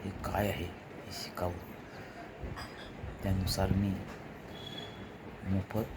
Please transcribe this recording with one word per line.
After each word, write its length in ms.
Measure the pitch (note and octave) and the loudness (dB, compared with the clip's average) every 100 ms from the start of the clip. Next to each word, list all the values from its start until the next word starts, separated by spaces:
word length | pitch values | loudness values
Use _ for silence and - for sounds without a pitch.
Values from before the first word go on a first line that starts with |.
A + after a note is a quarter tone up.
हे 60 | F#2+ | -2
काय 380 | F#2+ - F2+ G#2 | -2 2 4 4
आहे 160 | - | 4
हे 480 | F2 - - - - | -2 -4 -10 -10 -8
शिकावं. 400 | - - - F2+ F2 - - - - - - - - - - - - - - - - | -6 -6 0 0 0 -6 -10 -10 -10 -10 -10 -10 -6 -6 -4 -6 -8 -10 -8 -8 -2
त्यानुसार 500 | G2 F#2+ F#2 - F#2+ | 4 4 4 4 6
मी 200 | F#2+ G2+ F#2 - - - - - - - - - - - - - - | 8 6 4 -2 -6 -8 -10 -10 -8 -8 -6 -8 -8 -10 -8 -10 -6
मोफत 400 | F#2+ F#2+ F#2+ G#2+ A2 | 4 4 4 2 2